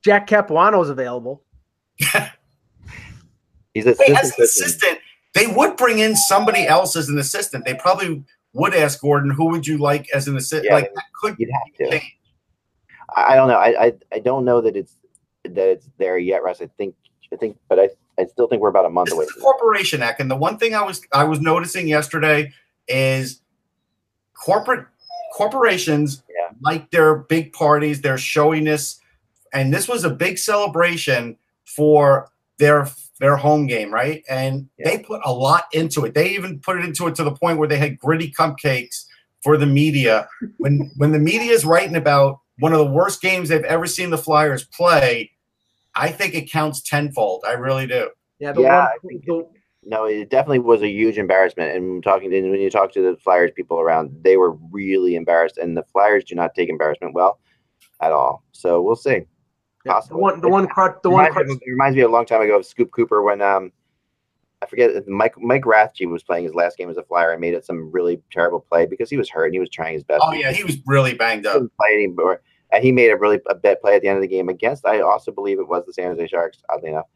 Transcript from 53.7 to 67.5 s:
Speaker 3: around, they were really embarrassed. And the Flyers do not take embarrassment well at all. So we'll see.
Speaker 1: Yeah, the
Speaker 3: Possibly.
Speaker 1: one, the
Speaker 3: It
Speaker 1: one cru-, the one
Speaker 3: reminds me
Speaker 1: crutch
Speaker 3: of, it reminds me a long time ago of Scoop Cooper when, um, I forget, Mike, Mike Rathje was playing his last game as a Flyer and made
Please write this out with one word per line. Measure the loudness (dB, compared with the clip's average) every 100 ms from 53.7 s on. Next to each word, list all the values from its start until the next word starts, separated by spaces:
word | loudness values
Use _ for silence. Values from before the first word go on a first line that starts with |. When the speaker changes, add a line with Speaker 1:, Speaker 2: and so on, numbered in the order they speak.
| -2
Speaker 3:
around, | 0 0 -2 -2
they | 4 4
were | 4 0 -14
really | -10 -2 0 0 -2
embarrassed. | 0 2 2 -4
And | -6 -6
the |
Flyers | -4 0 2 2
do | -2
not | -6 -4 -2
take | -4
embarrassment | -2 -4 -4 -6
well | 0 0 0 _ _ _ _ _ _
at | -2
all. | 0 0 -4 _
So | -8 0 0
we'll | 0 -2
see. | -2
Speaker 1:
Yeah, | -4 -4 _ _ _ _ _ -2
the |
Speaker 3:
Possibly. | -2 -2 -2
Speaker 1:
one, | -2 0
the | 2
Speaker 3:
It |
Speaker 1:
one | 2 2
cru-, | 0 0 0
the | 2
one | 4 4
Speaker 3:
reminds | 2
me |
Speaker 1:
crutch | -2 -4
Speaker 3:
of, | -6
it |
reminds | 0 2 4
me |
a | 4
long | 4 2
time | 2
ago | 4 2
of | 0
Scoop | -4 -2
Cooper | 0 0 2
when, | 2 0
um, | 2 0 -2 _ _ _ _ _ _ _ _ _
I | -10
forget, | 2 2 2 -6
Mike, | -2 -2 -2
Mike | -2 0 2
Rathje | 2 2 -2 -8
was | -8
playing | -6 -6 -4
his | -2
last | -2 -4
game | -12
as | -12
a |
Flyer | -4 -2 0
and | -2
made | -4